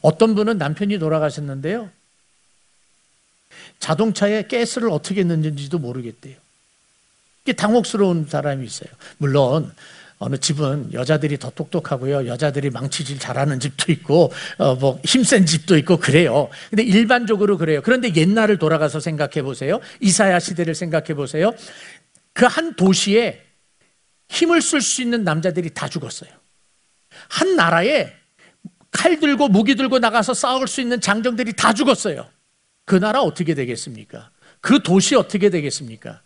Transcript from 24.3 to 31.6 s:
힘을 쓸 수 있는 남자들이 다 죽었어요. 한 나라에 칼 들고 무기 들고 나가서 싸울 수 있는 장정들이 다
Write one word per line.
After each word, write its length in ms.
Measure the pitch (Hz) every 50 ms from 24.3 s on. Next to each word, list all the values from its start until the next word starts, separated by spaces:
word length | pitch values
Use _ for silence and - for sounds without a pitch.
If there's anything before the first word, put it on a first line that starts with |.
힘을 320 | - - 349 330 339 330 -
쓸 180 | - - 294
수 220 | 226 - - - 254
있는 220 | 240 233 233 214
남자들이 460 | 170 151 160 156 185 165 175 175 165 -
다 140 | - - 135
죽었어요. 420 | - 165 131 - - - - - _ _ _ _ _ _ _ _ _ _ _ _ _ _ _ _ _ - - _
한 280 | - - 320 381 370
나라에 560 | 330 170 165 165 165 175 233 302 277 - - - _ _ _ _ _ _ _ _ _ _ - _ _ _ _ -
칼 280 | - - 339 349 311
들고 280 | 311 294 285 226 285 277
무기 260 | 190 202 226 214 277
들고 240 | 208 269 262 254 254
나가서 340 | 233 226 214 233 208 - 247
싸울 360 | - - 254 254 262 262 -
수 120 | - -
있는 200 | 262 240 240 240
장정들이 520 | - - 202 220 220 254 240 214 254 214 208
다 180 | -